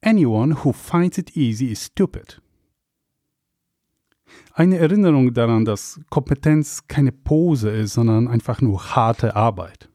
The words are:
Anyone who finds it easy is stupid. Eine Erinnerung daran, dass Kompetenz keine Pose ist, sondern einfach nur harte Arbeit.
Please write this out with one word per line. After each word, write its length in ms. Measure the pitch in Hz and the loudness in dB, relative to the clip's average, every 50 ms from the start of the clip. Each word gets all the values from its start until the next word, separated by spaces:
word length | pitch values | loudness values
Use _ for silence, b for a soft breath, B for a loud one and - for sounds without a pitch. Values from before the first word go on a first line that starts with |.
Anyone 600 | - 220 226 208 160 123 110 107 117 151 160 139 - | 2 2 2 4 4 2 2 2 0 0 -2 0 0
who 100 | 151 123 | -2 -2
finds 440 | - - - - 170 175 180 - - | -2 -8 -4 0 0 0 0 -2 -6
it 180 | 175 - _ | -10 -8 _
easy 320 | 165 143 120 110 107 131 127 | -2 -2 -2 -2 -2 -4 -6
is 180 | 104 - - | -6 -8 -10
stupid. 560 | - _ - 196 175 - - - _ - - _ _ _ _ _ _ _ _ _ _ _ _ _ _ _ _ _ _ _ _ _ _ _ _ _ _ _ _ _ _ _ _ _ _ _ _ b b b b b b b | -16 _ -2 -2 -2 -2 -10 -18 _ -20 -20 _ _ _ _ _ _ _ _ _ _ _ _ _ _ _ _ _ _ _ _ _ _ _ _ _ _ _ _ _ _ _ _ _ _ _ _ b b b b b b b
Eine 240 | - 165 180 185 175 | 2 2 2 4 2
Erinnerung 560 | 165 156 185 208 202 175 156 139 131 123 120 | 2 2 2 4 4 4 4 4 4 2 2
daran, 300 | 120 117 117 117 113 113 | 0 0 2 2 2 2
dass 380 | 107 107 101 - - - - 151 _ | 0 -2 -4 -6 -14 -18 -20 -18 _
Kompetenz 760 | - 160 131 - 160 - - 160 156 156 147 - - - _ _ | -4 -4 -2 -2 -4 -2 0 0 2 2 0 -4 -8 -16 _ _
keine 240 | - - 139 135 | -2 0 0 0
Pose 580 | 131 _ _ - 151 156 170 175 160 127 107 107 | 0 _ _ 0 0 2 2 2 0 0 -2 -2
ist, 240 | 104 110 107 101 - | -2 -2 -4 -4 -2
sondern 340 | - 117 113 110 110 117 123 | 0 0 2 2 2 0 0
einfach 340 | 120 117 - - 120 - | -2 -4 -2 -4 -4 -2
nur 340 | - 117 101 92 - - - | -2 -2 -2 -4 -6 -4 -2
harte 400 | 135 113 113 117 - - 113 104 | 0 0 0 0 -2 -2 -4 -2
Arbeit. 540 | 104 107 117 107 95 87 85 - _ - _ _ | 0 0 0 -2 -4 -12 -16 -18 _ -20 _ _